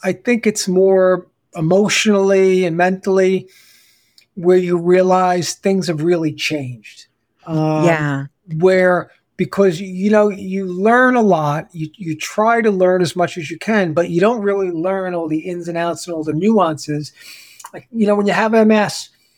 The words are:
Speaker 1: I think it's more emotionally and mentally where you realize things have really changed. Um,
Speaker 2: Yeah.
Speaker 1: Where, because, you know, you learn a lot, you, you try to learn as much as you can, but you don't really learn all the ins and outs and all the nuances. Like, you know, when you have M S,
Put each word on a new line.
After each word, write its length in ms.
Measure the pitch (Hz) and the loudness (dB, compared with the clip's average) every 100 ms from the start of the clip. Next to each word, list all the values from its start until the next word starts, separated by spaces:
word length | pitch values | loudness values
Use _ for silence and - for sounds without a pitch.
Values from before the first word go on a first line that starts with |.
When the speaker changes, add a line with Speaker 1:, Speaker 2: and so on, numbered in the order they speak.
Speaker 1:
I 80 | 185 | -6
think 340 | 185 - 240 226 | -4 -2 0 0
it's 220 | 208 - | -2 0
more 600 | 180 190 190 185 180 - _ _ 175 | 2 4 4 4 0 -4 _ _ -6
emotionally 1080 | 160 190 208 - 214 202 196 196 190 185 180 | 0 2 2 0 2 2 4 4 4 2 0
and 100 | 165 | 0
mentally 720 | 180 190 196 190 190 185 185 _ _ _ _ _ _ _ _ | 0 0 0 2 2 0 -4 _ _ _ _ _ _ _ _
where 240 | - 175 185 | -2 2 4
you 200 | 180 175 | 2 0
realize 760 | 170 180 185 185 185 180 - | 2 4 4 2 2 0 -4
things 340 | - 196 196 165 | -4 -2 0 -2
have 140 | 160 | -2
really 320 | 165 175 156 | 0 0 -2
changed. 720 | 151 - 151 127 120 - - - _ _ _ - | -4 -6 -6 -8 -12 -18 -20 -20 _ _ _ -6
Um, 400 | 160 156 156 170 | -2 0 2 2
Speaker 2:
Yeah. 400 | 160 147 139 139 _ 185 160 | 0 -2 -4 -8 _ -12 0
Speaker 1:
Where, 540 | 185 185 185 180 - _ _ - | 2 4 2 0 -4 _ _ -6
because, 420 | 180 - 196 165 | -4 0 0 0
you 300 | 196 185 208 | -6 -4 2
know, 180 | 214 208 | 2 2
you 380 | 196 190 190 185 | -2 -8 -6 -6
learn 500 | 180 208 240 254 247 | -2 2 4 4 4
a 60 | |
lot, 480 | 214 165 147 147 - | 2 2 0 -4 -6
you, 160 | 170 156 - | -10 -12 -10
you 220 | 170 151 | -10 -8
try 440 | - - 220 233 | -6 -2 2 2
to 100 | 220 | 2
learn 300 | 190 185 185 | 2 2 2
as 140 | 175 180 | 0 -2
much 220 | 175 185 | -4 -4
as 120 | 156 | -12
you 80 | 160 | -10
can, 360 | - 220 175 | -2 0 0
but 160 | 151 175 | -2 -2
you 100 | 170 | 0
don't 220 | 202 247 | 0 0
really 300 | 202 196 185 | -2 -2 -2
learn 420 | 165 175 190 185 | -4 -4 -4 -4
all 160 | 175 160 | -6 -4
the 180 | 156 175 | -6 -6
ins 220 | 175 170 | -10 -8
and 80 | 170 | -6
outs 300 | 170 165 - | -4 -6 -8
and 80 | 160 | -8
all 80 | |
the 100 | 151 | -6
nuances. 800 | 151 202 220 170 147 - 147 143 - - - - - - | -2 2 2 2 -2 -6 -8 -8 -16 -20 -20 -20 -20 -20
Like, 160 | 180 - | -18 -10
you 140 | 226 208 | -2 0
know, 100 | 208 | 2
when 120 | 202 | 0
you 60 | |
have 200 | 180 220 | 0 2
M 180 | 226 214 | 4 4
S, 380 | 214 196 - - _ _ | 4 0 -4 -14 _ _